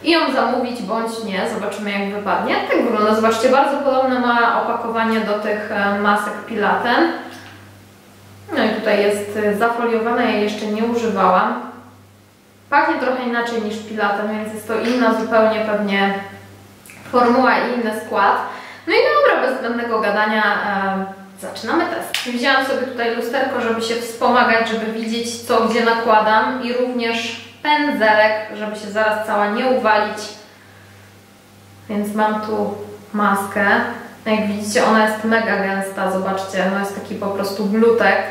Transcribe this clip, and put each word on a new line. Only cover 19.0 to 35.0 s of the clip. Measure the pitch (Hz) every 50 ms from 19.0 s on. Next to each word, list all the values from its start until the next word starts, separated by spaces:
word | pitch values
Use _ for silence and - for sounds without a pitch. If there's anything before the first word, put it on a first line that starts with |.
| 523 605 605 587 554 494 349 - 254 269
bez | 262 -
zbędnego | 226 240 240 240 233 233 220 220
gadania, | 220 202 202 214 214 220 220 214
e, | 208 202 208 196 - 208 202 196 196 190 190 190 190 - - - - - - -
zaczynamy | 190 180 - - - 233 269 330 349
test. | - - - - - - - - 247 240
Wzięłam | 240 247 277 269 262 262
sobie | 269 240 233 247
tutaj | 262 - 233 233 233 233
lusterko, | 240 - 240 285 269 262 254 247 240
żeby | 226 226 220 214
się | - - 233
wspomagać, | 233 - - - - 254 254 240 247 226 226 226 226 226 220
żeby | 214 202 214 226
widzieć, | 220 233 226 220 226 233 233 - - -
co | - - 247 233
gdzie | 220 214 233 233 226
nakładam, | 226 233 233 233 247 226 214 214 214 220 220 - 262 254 254
i | 240 240
również | 240 247 254 254 254 240 233 233 233 226 233 - - - - - - -
pędzelek, | - 302 302 294 294 285 - - 220 214 214 214 214 214 214 - 214 - 208
żeby | 208 214 208 214
się | - 208 202
zaraz | 196 220 214 214 214 214 214
cała | 220 208 208 208 208
nie | 208 240 254
uwalić. | 254 247 - 214 214 214 208 214 214 - - - - - - - - - - - - - - - - - - - - - - - - - - - - - - - - - - - -
Więc | 214 208 208 - -
mam | 214 214 214 220 214
tu | - 214 214 208 202 202 208 - - - - - - -
maskę. | - 208 208 202 196 196 - - - 208 202 202 214 233 240 - - - - - - - -
No | 220
jak | 214 202 202
widzicie, | 202 202 208 214 - - - -
ona | 208 220 220